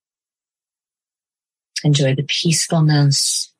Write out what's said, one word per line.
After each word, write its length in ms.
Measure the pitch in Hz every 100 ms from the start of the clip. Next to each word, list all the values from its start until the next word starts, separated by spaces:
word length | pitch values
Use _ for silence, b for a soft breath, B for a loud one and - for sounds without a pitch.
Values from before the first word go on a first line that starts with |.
| _ _ _ _ _ _ _ _ _ _ _ _ _ _ _ _ _ - 156
Enjoy 280 | 143 135
the 100 | 139
peacefulness. 1300 | 143 - 175 151 - 170 151 147 143 139 - - -